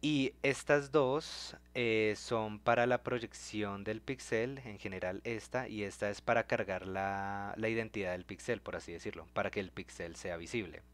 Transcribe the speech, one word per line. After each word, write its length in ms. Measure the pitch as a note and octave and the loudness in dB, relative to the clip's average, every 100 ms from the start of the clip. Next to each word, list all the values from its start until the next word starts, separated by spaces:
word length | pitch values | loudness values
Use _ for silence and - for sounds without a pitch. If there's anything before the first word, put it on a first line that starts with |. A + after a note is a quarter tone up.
Y 320 | D3+ D3+ C3 - | 4 4 2 2
estas 500 | C3+ C3+ - D3 C#3 | 0 0 4 4 6
dos, 640 | D3+ C3 C#3+ - - - - - | 4 6 2 -2 -10 -10 -14 -8
eh, 400 | - A#2+ A2 G#2+ G#2 | 0 2 4 4 2
son 400 | - A#2 A2 G#2 | 0 0 0 0
para 260 | - A#2 | 4 6
la 180 | B2 B2 | 6 4
proyección 800 | - B2 A#2 - - G#2 G#2 G2 | 2 -2 -4 -10 -8 -2 -2 -2
del 200 | G2 A2+ | -4 -6
píxel, 580 | - C3 - A2+ A#2+ C3+ B2 | -6 -8 -2 0 0 -4 -10
en 120 | G2+ | -10
general 440 | G#2 F#2+ F#2 F#2+ | -8 -4 -4 -4
esta, 440 | - A2+ - B2+ B2 | -4 -6 -4 -4 -4
y 160 | G#2+ | -4
esta 260 | G2+ - G#2 | -4 -2 -4
es 100 | G2+ | -2
para 260 | - A#2 A2 | 4 4 6
cargar 400 | A#2 G2 F#2 F2+ | 0 2 -2 -2
la, 680 | F#2+ G2 G2 G2 G2+ G2+ G#2 | -2 0 -2 -2 -4 -6 -2
la 140 | A2 | 0
identidad 420 | A2+ A2 G#2 F#2+ | 0 -2 -2 -2
del 140 | F2+ F2+ | -2 -6
píxel, 340 | F#2+ - A2 | -10 -4 -4
por 160 | - F2 | -2 -8
así 160 | - | -8
decirlo, 340 | E2+ G#2 E2 E2 | -8 -8 -8 -6
para 180 | - G2 | -2 0
que 100 | G#2 | 0
el 100 | F#2+ | -4
píxel 460 | - F#2 - E2+ E2+ | -6 -12 -8 -10 -8
sea 200 | F#2+ E2+ | -6 -6
visible. 460 | E2+ A#2 F#2 - - | -2 -2 -2 -8 -18